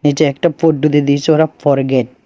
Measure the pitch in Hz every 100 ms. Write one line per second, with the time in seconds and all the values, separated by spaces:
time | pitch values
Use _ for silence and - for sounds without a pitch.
0 | 147 139 151 135 170 151 165 151 147 147
1 | 139 143 139 151 156 _ - 139 131 131
2 | 123 _